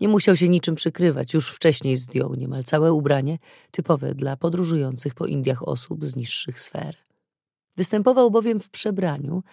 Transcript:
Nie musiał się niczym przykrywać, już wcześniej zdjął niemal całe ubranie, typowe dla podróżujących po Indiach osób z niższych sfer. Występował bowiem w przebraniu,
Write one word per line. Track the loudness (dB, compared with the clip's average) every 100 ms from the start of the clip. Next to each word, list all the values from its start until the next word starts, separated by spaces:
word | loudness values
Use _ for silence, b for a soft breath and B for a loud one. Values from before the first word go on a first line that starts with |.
Nie | 2
musiał | 4 6 6
się | 6
niczym | 4 2
przykrywać, | -2 -2 0 2 2 0
już | -2 -2
wcześniej | 2 2 2 0 -2
zdjął | -2 -4 -4
niemal | -4 -6 -6
całe | 0 2 4
ubranie, | 2 2 0 0 -4 b b b
typowe | -6 0 0 -2
dla | -4 -6 -2
podróżujących | -2 0 0 0 -2 -4 -8
po | -6 -4
Indiach | -2 -2 -4 -4
osób | -6 -6 -8 -8
z | -8
niższych | -8 -8 -8 -10
sfer. | -10 -8 -10 -12 _ _ _ _ _ _ _ -6
Występował | -2 2 4 6 6
bowiem | 4 2 -2
w | -4
przebraniu, | -6 -4 -2 -2 -4 -6 -6 b